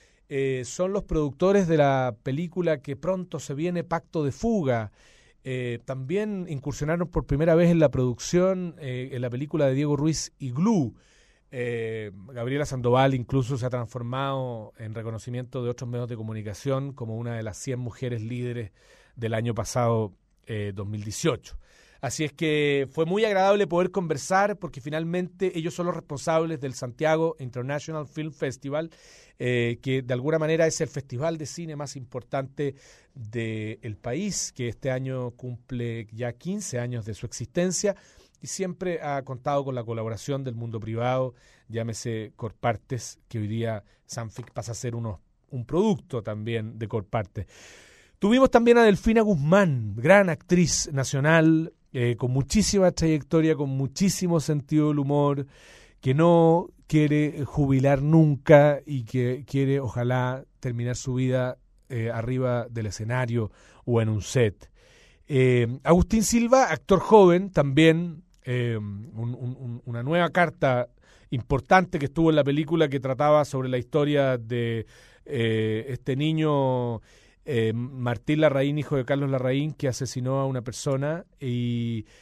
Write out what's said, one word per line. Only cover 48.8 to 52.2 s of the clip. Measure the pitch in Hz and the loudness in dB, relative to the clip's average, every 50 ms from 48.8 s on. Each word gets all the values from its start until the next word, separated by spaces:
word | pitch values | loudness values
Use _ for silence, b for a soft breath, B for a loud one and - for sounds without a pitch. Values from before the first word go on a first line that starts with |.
| 233 | 8
Delfina | 214 196 - - 226 220 226 | 8 6 4 4 2 4 4
Guzmán, | 220 214 196 143 139 151 185 208 196 165 135 123 110 104 98 | 4 4 2 2 4 4 6 6 6 4 2 0 -2 -4 -6
gran | 117 117 160 190 202 196 175 | -2 6 8 8 8 8 4
actriz | 156 - - - 180 175 175 - - - - 170 147 | 0 -4 0 2 4 4 4 4 2 -2 -4 -4 -2
nacional, | 135 127 - - 135 135 156 165 165 160 160 160 160 165 - _ _ _ _ - | -4 -2 -2 -2 0 4 6 6 6 8 6 6 4 2 -2 _ _ _ _ -4
eh, | 131 120 120 120 | -2 0 0 0
con | - | 0